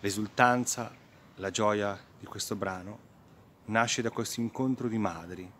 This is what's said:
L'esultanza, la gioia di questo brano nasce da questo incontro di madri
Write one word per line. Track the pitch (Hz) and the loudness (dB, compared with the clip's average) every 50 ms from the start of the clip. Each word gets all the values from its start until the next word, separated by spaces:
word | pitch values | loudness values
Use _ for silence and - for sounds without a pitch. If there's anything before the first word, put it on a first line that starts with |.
L'esultanza, | - 101 95 104 107 104 - - 127 123 123 123 120 - - 123 113 113 - - - - - - - - - | -2 -2 -2 -2 -4 -2 6 6 8 8 8 4 2 -2 -4 -4 -6 -10 -12 -18 -20 -20 -20 -20 -20 -20 -10
la | - 95 98 | -6 -4 -2
gioia | 92 110 107 104 104 104 101 101 98 101 - - - - | 0 2 4 4 4 4 2 0 -2 -6 -12 -20 -20 -18
di | - | -16
questo | - - 110 - - 110 | -14 -10 -8 -6 -6 -4
brano | 98 98 95 92 92 90 101 107 - - - - - - - - - - - - - - | -2 -2 -4 -4 -6 -10 -12 -14 -16 -20 -20 -20 -20 -20 -20 -20 -20 -20 -20 -20 -18 -8
nasce | - 107 113 117 113 - - | 0 2 2 2 2 0 -2
da | 113 117 | -2 -2
questo | - - 113 - - - | -2 -2 -4 -4 -2 -2
incontro | 117 110 - - 131 131 131 120 123 | -2 -2 -2 -2 0 0 0 0 -2
di | 117 110 | -2 0
madri | 110 104 92 85 82 82 87 90 90 92 92 - | 0 0 0 -2 -4 -10 -12 -12 -12 -12 -16 -18